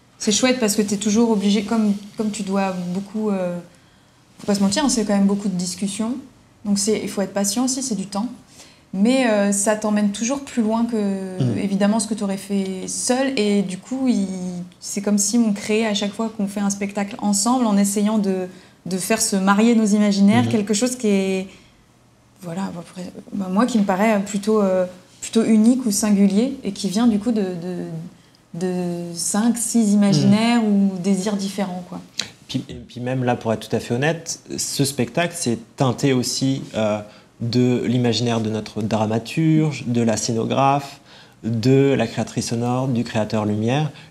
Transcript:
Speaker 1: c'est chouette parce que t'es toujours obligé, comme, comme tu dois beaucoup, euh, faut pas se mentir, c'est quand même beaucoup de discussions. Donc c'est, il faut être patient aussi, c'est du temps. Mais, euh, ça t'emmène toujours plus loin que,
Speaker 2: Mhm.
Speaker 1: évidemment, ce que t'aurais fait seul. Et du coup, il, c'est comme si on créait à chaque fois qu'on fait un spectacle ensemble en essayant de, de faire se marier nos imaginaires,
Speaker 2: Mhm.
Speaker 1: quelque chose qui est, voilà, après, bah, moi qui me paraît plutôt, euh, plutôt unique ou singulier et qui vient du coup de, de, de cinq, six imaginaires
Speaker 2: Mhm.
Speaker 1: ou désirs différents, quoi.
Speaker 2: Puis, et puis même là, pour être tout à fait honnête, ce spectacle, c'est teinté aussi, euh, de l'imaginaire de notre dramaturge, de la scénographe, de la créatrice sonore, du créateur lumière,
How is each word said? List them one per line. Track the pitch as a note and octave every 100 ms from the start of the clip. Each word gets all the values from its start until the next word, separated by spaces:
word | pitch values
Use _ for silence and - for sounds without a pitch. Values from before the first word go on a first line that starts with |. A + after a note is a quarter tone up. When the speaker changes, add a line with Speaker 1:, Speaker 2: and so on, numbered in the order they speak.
| _ -
Speaker 1:
c'est | -
chouette | G3+ B3+ B3+
parce | A3 G#3
que |
t'es | G3+ G3
toujours | G#3+ G#3 A#3
obligé, | G#3+ G3+ G#3
comme, | G3+ A#3 G#3+ G3+ - -
comme | G#3+
tu | G3+
dois | F#3+ G3 G3 F3+ F3+
beaucoup, | F3+ G3 G#3+ G#3+
euh, | F#3+ F3+ F3 E3+ - _ _ _ _ _ -
faut | -
pas | G3+
se |
mentir, | G3 D4+ C#4+
c'est | A#3 G#3
quand | G3+
même | G3
beaucoup | G3+ G#3
de | F3+
discussions. | F3+ - G3 - A3 C4 - _ _ _ G3+
Donc | G3+
c'est, | A3 G#3+
il | G3
faut | -
être | F#3+
patient | G3 G3+ A#3+
aussi, | C4 C4
c'est | B3+ G3
du | F#3+
temps. | G3+ B3 - - - - _ _
Mais, | F#3+ A3 C4 B3
euh, | G#3 G3+
ça | G3+ - G#3+
t'emmène | G#3+ G#3 G#3
toujours | G3+ A#3 C#4
plus | C#4 -
loin | G#3+ A3+
que, | A#3 A3+ G3+ G3 F#3+ F#3
Speaker 2:
Mhm. | B2 G3
Speaker 1:
évidemment, | G3+ G3 G3+ A3
ce | G#3+
que | G#3
t'aurais | G3+ G3
fait | - G3+ F#3+ F#3 F#3
seul. | - - B3 C4+ C4+
Et | G#3 G3+
du | F3+ F#3
coup, | - C4 C4
il, | G#3 F#3+ F#3 F3+ F3+ F3+ -
c'est | - -
comme | G3+ G3+
si | - A#3+
on | A3+
créait | G3+ - G#3+ A3+
à |
chaque | G3+ G3+
fois | - A3+ A3
qu'on | G3
fait | G#3
un | G3+
spectacle | G3+ G3+ G#3 G3+ -
ensemble | G#3 G3+ A#3+ C4 A3+
en | G3+
essayant | G3+ G3+ G#3 A3
de, | F#3+ F#3 F#3 - - _ F3
de | F#3
faire | - A3
se | - G3
marier | F#3+ G3+ A3+ A3+
nos | G#3+
imaginaires, | G#3 G#3 G3 G3+ A3+ A#3+
Speaker 2:
Mhm. |
Speaker 1:
quelque | A3+ G#3
chose | G#3 B3 B3+
qui | G#3+
est, | G3 F#3+ F#3+ F#3+ - - _ _ _ _ _ _ _
voilà, | F3 E3+ F#3+ F3
après, | E3 F#3 F3+ - -
bah, | G3+ F#3
moi | F#3+ B3
qui | A#3+
me |
paraît | G3 F#3 A3 G#3 G3
plutôt, | G3+ G3+ A3
euh, | G3 F#3 F3+ - - -
plutôt | - A3+
unique | A3 A3 A3 B3+ B3
ou |
singulier | G3 G#3+ G3+ G3+ G3 C4 -
et | -
qui | G3 F#3+
vient | F#3 A#3+
du | G#3
coup | A#3+
de, | A3
de, | F#3+ F3 F3+ F3 F3 D#3+ E3+ - _ _ _ E3
de | F#3 F3+ F3 F3 F3
cinq, | E3+ - G#3 A#3 A#3
six | - A#3 G#3+
imaginaires | G#3 G3+ G3 C3+ G#3 A3+ A#3+
Speaker 2:
Mhm. | A3 G3+ G3
Speaker 1:
ou | F#3
désirs | F3+ F#3+ F#3 G3+
différents, | G3 - F3+ F3+ -
quoi. | F3+ - - - - -
Speaker 2:
Puis, | C3 -
et |
puis | B2 A#2 A#2+
même | B2 C3
là, | B2 A#2
pour | A2+
être | A2 -
tout | A2+
à |
fait | -
honnête, | A#2+ D3 E3 - - - C2+
ce | - -
spectacle, | C3+ - A#2 - E3+ -
c'est | B2 A2+ - -
teinté | C3 A2+ C#3+
aussi, | B2+ A#2 - C3+ C3+ D3+ -
euh, | G#2+ G#2+ G#2 - - -
de | A#2 A#2+ B2 B2 G#2
l'imaginaire | B2 A#2+ A2+ A#2+ A2+
de | A2
notre | G#2+ G#2 -
dramaturge, | G#2+ G#2+ G#2+ A2+ - - D#3+ D#3 D#3 C3 A#2
de | A#2+
la | A2+ G#2+
scénographe, | - A2+ A#2+ A#2+ C#3 C#3+ - - - - - -
de | A2 A#2 A#2+ C3+ C#3 B2+
la | A2+
créatrice | - A2 - -
sonore, | A#2 A#2+ B2 C3+
du | A#2 A#2
créateur | A2+ G#2+ A2 G#2+
lumière, | G#2 A2+ C3+ D#3 - -